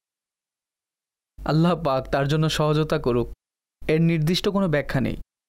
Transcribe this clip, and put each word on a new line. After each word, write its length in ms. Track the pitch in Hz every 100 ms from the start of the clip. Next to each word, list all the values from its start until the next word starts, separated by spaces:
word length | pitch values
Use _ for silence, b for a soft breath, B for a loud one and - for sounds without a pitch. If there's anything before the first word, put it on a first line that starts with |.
| _ _ _ _ _ _ _ _ _ _ _ _ _ - -
আল্লাহ 380 | 151 170 165
পাক 260 | 147 131 127
তার 180 | 143 143
জন্য 220 | 156 156
সহজতা 500 | - 151 151 151 156
করুক। 340 | 135 120 117 - _ _ _ _ -
এর 140 | 156
নির্দিষ্ট 480 | 165 165 151 180 214
কোনো 180 | 190 190
ব্যাখ্যা 340 | 147 135 135
নেই। 160 | 120 - - _